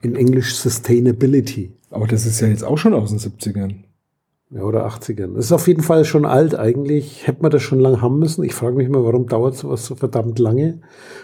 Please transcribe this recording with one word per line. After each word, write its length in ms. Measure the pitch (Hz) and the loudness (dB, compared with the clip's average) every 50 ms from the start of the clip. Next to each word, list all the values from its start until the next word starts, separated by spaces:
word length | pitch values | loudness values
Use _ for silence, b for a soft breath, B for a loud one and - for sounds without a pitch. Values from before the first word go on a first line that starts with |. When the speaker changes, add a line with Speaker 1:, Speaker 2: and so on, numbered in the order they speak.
Speaker 1:
In 120 | - 120 117 | -4 -4 0
Englisch 400 | - 127 127 131 127 117 - - | 2 4 4 4 4 2 -2 -6
Sustainability. 1160 | - - 131 113 - - - 120 120 123 123 117 113 139 131 139 139 120 - - - 95 90 - _ _ _ | -4 -4 -4 -4 -4 0 2 2 4 4 2 2 2 2 2 2 2 0 0 -6 -8 -10 -10 -12 _ _ _
Speaker 2:
Aber 160 | - - 107 | -6 -4 -2
das 180 | 110 117 107 113 | 0 0 0 0
ist 160 | 113 110 - | -2 -2 0
ja 80 | 113 110 | 0 0
jetzt 160 | 104 110 - | 0 0 0
auch 140 | - 143 156 | -2 -2 2
schon 160 | - 220 214 | 2 2 2
aus 160 | 135 110 101 | 2 0 -2
den 80 | 107 104 | -4 -6
siebzigern. 680 | - 101 - - - 107 95 104 98 98 101 - - _ _ _ _ _ _ _ _ _ _ _ _ _ | -6 -8 -12 -8 -8 -6 -4 -4 -4 -6 -6 -10 -16 _ _ _ _ _ _ _ _ _ _ _ _ _
Speaker 1:
Ja, 120 | - 110 | -12 -6
oder 240 | 98 104 107 110 - | -4 -2 -2 -2 -2
achtzigern. 480 | - 110 113 - - 113 101 95 92 92 | -4 -8 -10 -10 -10 -8 -6 -6 -8 -6
Das 100 | 104 113 | -6 0
ist 80 | 113 | 0
auf 160 | 170 165 - 180 | 0 2 4 2
jeden 140 | 175 160 | 2 2
Fall 240 | 156 165 165 160 151 | 2 2 4 4 4
schon 180 | 156 - 151 147 | 4 2 0 2
alt 340 | - - 135 156 160 - - | 4 4 4 4 2 0 0
eigentlich. 680 | 110 113 120 135 143 139 151 147 139 - - - - | 0 0 0 0 0 -2 -2 -2 -2 -6 -14 -6 -4
Hätte 160 | - 127 - | -4 -4 0
man 80 | 165 156 | 0 2
das 100 | 143 143 | 2 2
schon 200 | 117 - 131 131 | 0 2 2 4
lange 200 | 131 135 131 110 | 4 4 4 2
haben 180 | 120 120 131 147 | 2 0 2 2
müssen. 240 | 160 160 160 - | 0 0 0 -2
Ich 120 | 156 - - | -4 -4 -4
frage 220 | - 120 120 123 | -4 -4 -2 0
mich 120 | 135 131 123 | 0 0 0
mal, 160 | 139 135 120 | 0 0 2
warum 220 | 113 117 123 127 | 2 0 0 0
dauert 300 | 117 127 113 120 131 131 | 0 0 0 0 0 -2
sowas 280 | - - 143 135 113 - | -4 -8 -6 -6 -6 -6
so 120 | - 127 | -10 -8
verdammt 420 | - - 120 - 120 110 117 113 113 | -6 -6 -4 -2 -2 -4 -2 0 0
lange? 420 | 120 110 113 131 147 160 165 165 B B B B B B B B | 2 2 2 2 0 -2 -4 -6 B B B B B B B B